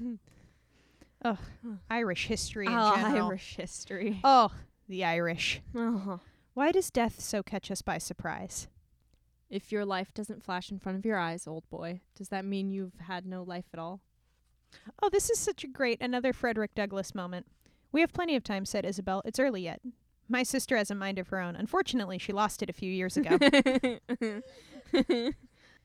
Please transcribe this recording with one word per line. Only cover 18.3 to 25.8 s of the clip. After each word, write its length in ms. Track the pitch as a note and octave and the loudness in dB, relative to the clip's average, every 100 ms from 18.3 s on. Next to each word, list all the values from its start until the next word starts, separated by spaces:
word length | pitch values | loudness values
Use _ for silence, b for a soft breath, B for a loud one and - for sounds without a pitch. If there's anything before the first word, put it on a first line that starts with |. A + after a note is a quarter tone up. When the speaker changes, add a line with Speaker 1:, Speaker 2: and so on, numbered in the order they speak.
| C#4 | 0
Speaker 2:
of 80 | |
time," 220 | - G3 G3+ | 0 -4 -2
said 180 | G#3 | -4
Isabel. 380 | F#3+ G3 F#3+ F#3+ | -2 -4 -2 -4
"It's 140 | A3+ A3 | -4 2
early 240 | C4+ G3+ | 2 2
yet. 180 | E3+ - B3+ - _ _ - | -6 -10 -12 -16 _ _ -2
My 140 | B3 | 0
sister 340 | B3+ C4 - A#3+ | 2 0 2 2
has 140 | G#3 | 2
a 40 | |
mind 240 | G3+ G3 G3 | -2 -4 -4
of 100 | F3+ | -4
her 120 | F#3+ | -4
own. 160 | F3 - | -4 -4
Unfortunately, 600 | G#3 F#4 G4 B3 G3 F#3 | -2 0 0 0 -2 -6
she 160 | - | -4
lost 280 | G3+ G#3+ - | 0 0 0
it 60 | G3+ | -6
a 60 | |
few 180 | - F#3 | -4 -4
years 240 | F#3 F#3 - | -2 0 0
ago." 220 | A3+ F4 | 4 8
Speaker 1:
<laughs> 1900 | C#4 C#4+ C4 C4 B3+ A3+ - A#3+ A3+ G#3 - - - C4 - - - A#3+ A#3 - - b b b | 10 10 6 4 0 -4 -6 -4 -4 -4 -10 -18 -20 -20 0 2 4 2 0 -4 -10 b b b